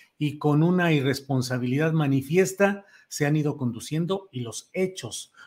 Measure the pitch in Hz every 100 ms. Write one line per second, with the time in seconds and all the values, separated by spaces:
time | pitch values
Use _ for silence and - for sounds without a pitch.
0 | - - 151 147 151 147 170 180 170 151
1 | 131 127 - 131 123 127 123 135 160 160
2 | 143 135 135 175 185 - 196 202 - -
3 | _ - 143 156 147 139 123 110 - 156
4 | 165 196 - 127 117 - - 180 185 185
5 | 113 - - -